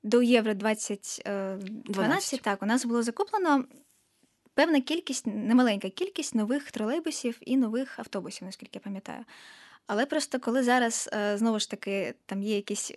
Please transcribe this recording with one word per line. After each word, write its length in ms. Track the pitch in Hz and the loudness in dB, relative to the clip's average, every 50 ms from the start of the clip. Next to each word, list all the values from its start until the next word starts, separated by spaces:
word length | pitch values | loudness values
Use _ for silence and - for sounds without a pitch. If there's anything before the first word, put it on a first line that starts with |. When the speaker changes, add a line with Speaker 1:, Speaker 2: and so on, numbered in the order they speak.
| - | 0
Speaker 1:
До 180 | 214 226 240 | 4 4 6
Євро 320 | 247 233 247 240 220 220 214 | 6 8 6 6 4 2 -2
двадцять, 680 | 196 202 220 214 214 - - 208 202 - - - - - | 0 0 0 0 0 -2 -6 -6 -8 -8 -12 -12 -10 -8
е, 60 | - | -6
дванадцять, 600 | 202 196 196 190 190 190 196 190 220 - - - | -6 -4 -4 -6 -6 -8 -8 -10 -12 -12 -10 -6
Speaker 2:
Дванадцять. 500 | 202 190 196 220 302 392 392 - - 247 | -2 0 2 2 2 2 0 -2 -6 -4
Speaker 1:
так, 220 | - 214 202 196 - | -2 -2 -2 0 0
у 20 | |
нас 200 | 208 226 254 - | 2 2 2 2
було 180 | 240 233 240 226 | 0 0 0 0
закуплено 640 | 233 226 - - - - 427 381 330 294 269 254 - - - _ _ _ _ _ _ _ _ _ _ _ _ _ _ _ | -2 0 -2 -2 -2 0 0 2 4 4 4 2 -2 -10 -20 _ _ _ _ _ _ _ _ _ _ _ _ _ _ _
певна 280 | - 285 330 320 285 | 4 4 6 6 4
кількість, 460 | 254 - 294 339 359 - 262 - - 233 | 4 2 -2 -4 -2 -4 -6 -4 -4 -4
немаленька 640 | 202 214 214 208 233 247 254 240 208 196 202 190 | -4 -2 0 4 6 6 6 6 2 0 -2 -6
кількість 460 | - - 359 392 - - 294 - - | -4 -4 -6 -4 -4 -6 -8 -2 0
нових 360 | 226 208 208 254 285 285 - | 0 0 2 0 -2 -2 -6
тролейбусів 680 | - - 214 214 269 330 330 320 302 - - 247 233 - | -6 -4 -2 -2 -2 -2 -4 -4 -8 -4 -4 -6 -6 -6
і 160 | - - 254 269 | -4 0 2 2
нових 420 | 254 220 220 247 269 262 - - | 4 2 2 -2 -4 -4 -8 -12
автобусів, 460 | 233 - - 202 175 - 196 - - | -12 -6 -6 -6 -6 -6 -12 -10 -12
наскільки 260 | 185 190 - - - - | -12 -12 -14 -16 -14 -14
я 60 | 196 | -12
пам'ятаю. 460 | - 202 202 190 - - - - 226 _ - - - - - - - - - - _ _ | -10 -8 -10 -10 -10 -10 -12 -12 -12 _ -20 -20 -20 -20 -20 -20 -20 -20 -20 -20 _ _
Але 180 | 202 208 254 | 0 0 0
просто 340 | 285 - 311 285 - - 254 | 0 0 -2 -2 -2 -4 -4
коли 240 | - 247 233 262 254 | -2 0 0 2 4
зараз, 460 | 240 247 254 247 233 233 - - - - | 4 4 4 4 2 0 -2 -6 -4 -4
е, 240 | 214 208 208 208 202 | -2 0 0 0 2
знову 220 | 220 233 220 214 | 2 2 2 0
ж 100 | - - | -2 -4
таки, 440 | - 196 - 202 196 196 185 - - _ _ | -8 -8 -6 -4 -2 -2 -2 -4 -6 _ _
там 180 | _ 196 196 196 | _ -6 -4 -2
є 120 | 208 220 | -2 -2
якісь 360 | 202 202 - 208 202 - - - | -2 -2 -4 -6 -6 -6 -8 -10